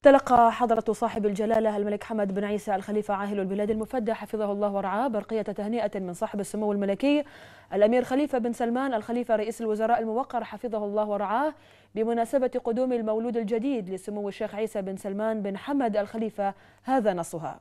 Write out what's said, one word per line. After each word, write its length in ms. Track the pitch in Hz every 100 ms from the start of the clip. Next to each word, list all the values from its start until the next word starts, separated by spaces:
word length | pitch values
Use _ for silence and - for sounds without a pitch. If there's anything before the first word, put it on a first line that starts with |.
تلقى 480 | 285 269 269 247 233
حضرة 420 | 220 240 226 226
صاحب 320 | 208 226 233 208
الجلالة 520 | 202 220 220 220 208
الملك 260 | 208 208
حمد 300 | - 226 202
بن 100 | 190
عيسى 320 | 202 208 214 190
الخليفة 380 | 196 208 208
عاهل 260 | 196 202 208
البلاد 300 | 190 202 208
المفدى 440 | 220 214 262 214
حفظه 380 | 220 214 214 208
الله 220 | 202 208
ورعاه 340 | 196 190 202 269
برقية 340 | 214 202 220
تهنئة 580 | 208 202 208 233 208 202
من 140 | 185
صاحب 260 | 175 220 208
السمو 320 | 190 208 208
الملكي 520 | 202 196 196 277 294 285 - - - -
الأمير 300 | 190 214 247
خليفة 340 | 240 262 294 254
بن 160 | 240
سلمان 400 | 233 233 240 269
الخليفة 420 | 233 214 240 240 214
رئيس 260 | 214 233
الوزراء 380 | 226 214 220 240
الموقر 440 | 226 220 269 247
حفظه 420 | 220 208 247 214 208
الله 240 | 208 214
ورعاه 440 | 202 196 220 302 294 - - _ 208
بمناسبة 680 | 226 233 233 277 254 247
قدوم 300 | 247 226 262
المولود 440 | 240 220 220 233 233
الجديد 520 | 208 233 262 254 185
لسمو 380 | 185 - 208 202
الشيخ 280 | 190 214 208
عيسى 260 | 220 208
بن 160 | 190 190
سلمان 440 | 202 196 220 220
بن 160 | 202 196
حمد 400 | - 285 240 208
الخليفة، 560 | 202 226 220 - 196 - - -
هذا 300 | - 269 214
نصها 460 | 180 165 165 160 -